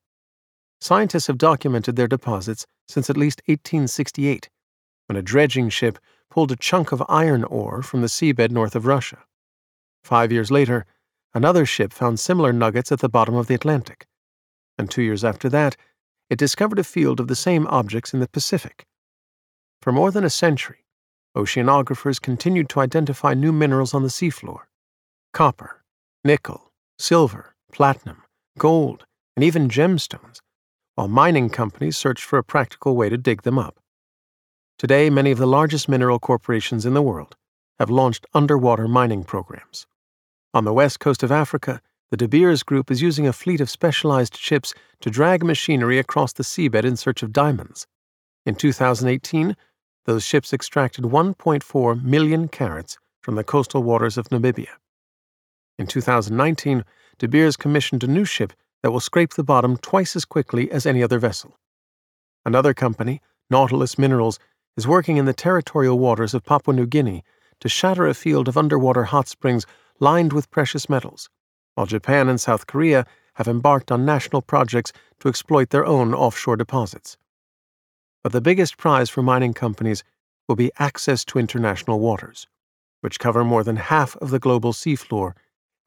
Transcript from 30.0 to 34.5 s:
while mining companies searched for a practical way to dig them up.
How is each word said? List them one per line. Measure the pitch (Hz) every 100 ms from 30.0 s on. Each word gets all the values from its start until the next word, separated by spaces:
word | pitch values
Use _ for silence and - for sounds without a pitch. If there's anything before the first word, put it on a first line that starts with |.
| - - - - _ _ _ _ _
while | - 101
mining | 117 165 156 120
companies | - 110 - 147 151
searched | 143 123
for | - 139
a |
practical | - 147 120 - 143 123
way | 104
to | 120
dig | 123 104
them | - 131
up. | 123 - _ _ _ _ _ _ _